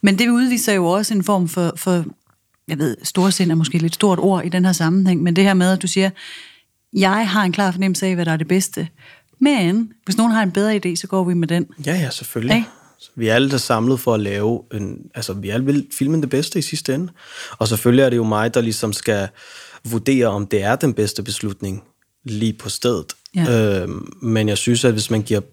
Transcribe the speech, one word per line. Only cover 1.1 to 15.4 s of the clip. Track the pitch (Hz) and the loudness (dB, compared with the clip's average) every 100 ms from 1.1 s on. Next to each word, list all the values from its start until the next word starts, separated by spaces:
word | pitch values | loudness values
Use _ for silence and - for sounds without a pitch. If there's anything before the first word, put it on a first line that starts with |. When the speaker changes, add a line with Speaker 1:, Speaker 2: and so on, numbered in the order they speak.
Speaker 1:
en | 214 | -2
form | 180 202 170 | 2 0 0
for, | 175 170 165 | 0 -2 -2
for | - 175 165 - _ _ _ _ - | 0 0 -2 -10 _ _ _ _ -10
jeg | - | -4
ved, | 147 110 | -2 -4
storsind | - - 190 185 180 | -4 0 2 2 2
er | |
måske | 160 160 170 | 2 2 0
et | |
lidt | 165 | -2
stort | - 208 175 | 2 2 4
ord | 190 190 | 2 0
i | 175 | 0
den | 180 | 0
her | 180 | 2
sammenhæng, | 180 160 185 190 175 | 2 2 2 2 2
men | 175 175 | 2 4
det | |
her | 196 | 4
med, | 190 180 | 4 2
at | 190 | 2
du | 185 | 0
siger, | 190 190 190 - - - - _ _ _ | 0 -2 -2 -16 -18 -20 -20 _ _ _
"Jeg | 202 190 202 226 | 0 2 2 0
har | 196 | 0
en | 196 | 0
klar | 170 196 | 2 0
fornemmelse | 180 190 180 190 | 0 -2 0 -2
af, | |
hvad | 180 | -2
der | 165 | -2
er | 160 | -2
det | 160 | 0
bedste. | 180 185 - 165 _ - - _ _ | 0 0 -6 -10 _ -20 -20 _ _
Men | 277 277 170 202 226 - | 2 2 2 0 -2 -8
hvis | - 190 | -6 0
nogen | 226 | 2
har | 226 | 2
en | 202 | 0
bedre | 180 208 214 185 | 0 0 0 -2
idé, | 170 | -4
så | - | -2
går | 190 | -2
vi | 180 | 0
med | 175 165 | 0 0
den." | 170 - - 143 | 0 -2 -8 -4
Speaker 2:
Ja, | |
ja, | 180 143 | -2 -2
selvfølgelig. | - - 120 117 220 | -6 -8 -6 0 0
Speaker 1:
Ikke? | 220 - - _ | 0 -10 -20 _
Speaker 2:
Så | - | -20
vi | - 113 | -4 2
er | |
alle | 113 135 | 4 4
der | 135 | 0
samlet | - 117 117 131 | 0 0 2 0
for | - | 2
at | 113 | 0
lave | 101 101 104 117 - | 0 -2 -2 -2 -6
en... | 110 98 - - | -8 -8 -10 -14
Altså, | - 110 | -12 -8
vi | 98 | -8